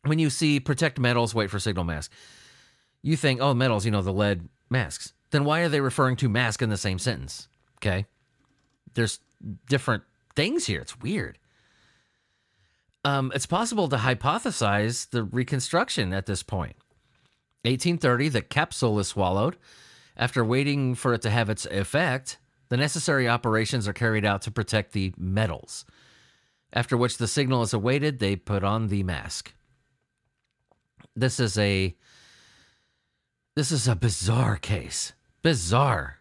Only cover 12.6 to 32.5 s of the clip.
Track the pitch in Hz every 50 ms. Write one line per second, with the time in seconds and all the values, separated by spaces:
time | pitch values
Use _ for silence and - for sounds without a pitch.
12.6 | _ _ _ _ _ _ _ _ _ 143 143 139 131 131 - 139 - - 165 185
13.6 | 233 226 240 208 185 147 135 120 107 131 127 - - 135 160 226 - 262 - -
14.6 | 120 104 101 104 104 113 120 - - - - 120 110 98 104 123 123 - - 131
15.6 | 123 - - 170 233 - - - 117 90 92 98 95 - 101 - - - - 95
16.6 | 82 - - _ _ _ _ _ _ _ _ _ _ _ _ _ _ _ _ _
17.6 | _ 113 131 127 - 175 175 170 - 131 123 120 139 156 135 113 - _ - 151
18.6 | 151 - - - - 117 107 104 95 - - 101 95 90 92 98 110 151 180 -
19.6 | _ - - - - - - - - _ _ - - 127 - 131 117 110 120 131
20.6 | 139 143 143 143 135 127 123 117 - 127 120 113 - 113 104 120 117 101 110 -
21.6 | - - - 98 98 - - 147 180 160 127 135 131 - - - _ _ _ _
22.6 | _ _ 123 123 143 151 - 170 - - 151 135 127 120 117 117 - 117 110 110
23.6 | 110 104 - 123 104 101 101 - 120 113 110 107 101 104 101 98 - - 104 -
24.6 | 104 - - 107 101 - - 104 95 95 87 - 90 92 95 104 110 101 80 64
25.6 | - - - - - - _ _ _ - _ _ _ _ _ _ _ _ _ _
26.6 | _ _ - - 120 - 135 117 123 120 - - 120 107 - 147 143 127 135 123
27.6 | 117 107 - 110 98 120 131 147 143 151 143 123 107 98 101 92 _ - 104 98
28.6 | 92 98 104 113 113 104 101 101 95 90 87 67 55 - - - - - _ _
29.6 | _ _ _ _ _ _ _ _ _ _ _ _ _ _ _ _ _ _ _ _
30.6 | _ _ _ _ _ _ _ _ - - _ 113 120 127 107 - 127 107 92 107
31.6 | 104 101 98 95 95 92 87 _ _ _ - - - - - - _ _